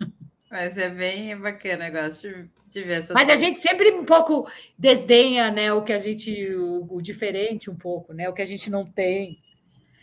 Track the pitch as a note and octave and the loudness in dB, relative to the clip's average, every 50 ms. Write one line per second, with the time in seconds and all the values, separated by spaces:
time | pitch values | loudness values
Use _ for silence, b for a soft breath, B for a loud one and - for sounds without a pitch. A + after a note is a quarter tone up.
0 | F#3+ - - _ - - _ _ _ _ G#3 F3+ F3 F3+ F#3 G3 F#3 F3+ F3+ F3+ | -10 -10 -10 _ -20 -20 _ _ _ _ -8 -6 -6 -4 -4 -4 -4 -4 -4 -4
1 | F#3 F#3 F#3+ G3+ G#3+ G#3+ G#3 G3 G3 G#3 G3+ G3+ - F#3+ F3 E3 E3+ E3 D#3+ D#3+ | -4 -4 -4 -6 -8 -8 -10 -8 -8 -8 -8 -6 -6 -6 -6 -4 -6 -6 -6 -4
2 | D3+ D#3 D#3+ - - G3+ F#3+ F3+ F3 - _ _ _ - - G3 F#3 F3 E3+ E3 | -4 -4 -6 -8 -12 -14 -14 -14 -16 -20 _ _ _ -14 -12 -10 -6 -4 -4 -4
3 | E3+ - F3 - - D4 D4+ A#3 E4 F4+ F4 - - E4+ F4+ F4+ G#4 G#4+ F#4 F4 | -4 2 2 4 6 6 4 4 4 0 0 0 0 0 2 6 4 4 4 4
4 | C#4 - E4 E4 E4 D#4+ D#4 C4+ B B B B B B B - G#3 C4+ C4+ - | 4 6 6 6 6 4 0 -2 B B B B B B B 2 6 6 6 6
5 | - A3 A#3+ A#3+ C4 C4 B3 A#3+ A3+ G#3+ G#3 G#3 G#3+ G#3+ G#3 G#3+ G#3+ A3+ G#3 G3+ | 6 6 8 8 8 6 4 2 2 2 0 0 0 2 2 0 0 0 -2 -2
6 | G3 G#3+ G#3+ G#3+ - A3 G#3 G3+ G3 F#3+ F#3 F3+ F3 F3 F3 F3 F3 F3 F#3 F3 | -2 -4 -6 -4 -6 -6 -6 -6 -4 -4 -4 -4 -2 -2 -4 -6 -6 -6 -10 -8
7 | E3 G3+ G#3 - A3 G3+ - G3 G#3 A3+ A3+ G#3+ - G3+ F3 - - F3 F3 E3+ | -8 -8 -8 -4 -4 -4 -2 -2 -2 -2 -4 -6 -8 -12 -12 -10 -8 -6 -6 -6
8 | E3+ - D#3+ D#3+ F3+ F#3 F3+ G3+ G3 F#3 G3+ G3 - G#3+ G3+ G3 F#3+ E3 - G3 | -8 -12 -10 -6 -6 -6 -4 -6 -6 -6 -6 -8 -6 -4 -4 -4 -4 -4 -4 -2
9 | F#3 F3+ F#3 G3 G3 F3+ D3+ _ _ _ _ _ _ _ _ _ B B B B | 0 0 0 -2 -4 -8 -12 _ _ _ _ _ _ _ _ _ B B B B